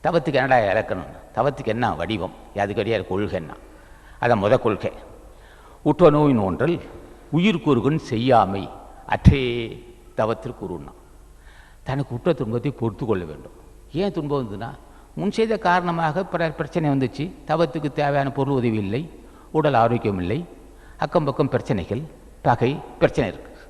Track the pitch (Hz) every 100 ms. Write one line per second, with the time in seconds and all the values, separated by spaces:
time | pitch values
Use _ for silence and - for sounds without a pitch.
0 | 156 165 156 139 131 127 104 101 104 92
1 | 76 - - - 131 135 127 110 117 80
2 | 85 110 90 - - 101 101 104 113 110
3 | 92 92 104 92 78 - - - - -
4 | - - 120 117 101 123 113 98 110 -
5 | - - - - - - - - 156 151
6 | 175 147 147 123 95 82 139 170 - -
7 | - - - 151 190 175 151 120 113 156
8 | - 113 127 117 95 98 87 - - -
9 | - 101 - 143 127 120 117 - - -
10 | - - 110 113 120 113 95 82 71 -
11 | - - - - - - - - - 135
12 | 135 120 185 160 113 117 107 - 113 95
13 | 117 98 82 73 - - - - - 143
14 | 202 175 147 143 117 98 113 - - -
15 | - - 180 - 220 220 180 180 175 165
16 | 165 156 190 170 165 147 151 175 156 139
17 | 127 - 165 - - 156 165 160 147 143
18 | 147 143 139 139 135 135 120 110 95 117
19 | 165 - - - - 156 151 127 113 117
20 | 110 95 87 127 175 - - - - -
21 | 147 180 147 135 139 131 - 110 - 104
22 | 160 - - - 127 120 123 143 - -
23 | 170 - 107 78 - -